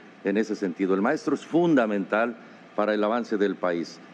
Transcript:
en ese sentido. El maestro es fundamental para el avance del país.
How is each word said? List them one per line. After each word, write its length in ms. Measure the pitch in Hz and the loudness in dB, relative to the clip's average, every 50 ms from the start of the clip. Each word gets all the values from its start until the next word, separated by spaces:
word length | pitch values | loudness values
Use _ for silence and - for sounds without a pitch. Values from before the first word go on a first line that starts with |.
| - - - - - | -10 -20 -18 -6 -4
en 140 | 98 101 107 | 0 0 0
ese 180 | 110 - 214 | 0 -2 -2
sentido. 400 | - - 92 82 - 98 90 95 | -4 -4 -4 -2 -2 0 0 2
El 60 | 95 | 2
maestro 340 | 101 127 156 147 - 156 143 | 2 0 0 -2 -2 -2 -4
es 100 | - - | -4 -2
fundamental 880 | - 143 170 175 170 156 131 117 107 104 101 92 - 104 107 117 120 117 - - - - - - - - | -2 0 2 2 4 4 4 4 2 0 -2 -2 0 0 0 0 0 -2 -6 -14 -20 -20 -20 -20 -8 -4
para 180 | - 104 104 107 | -2 0 0 0
el 100 | 104 104 | 2 0
avance 340 | 104 113 120 113 - 113 98 | 0 0 -2 -2 -2 -2 0
del 180 | 104 98 90 | 0 0 0
país. 440 | - - 90 87 85 78 - - - - - | 0 -2 -2 -2 -2 -4 -6 -10 -16 -20 -20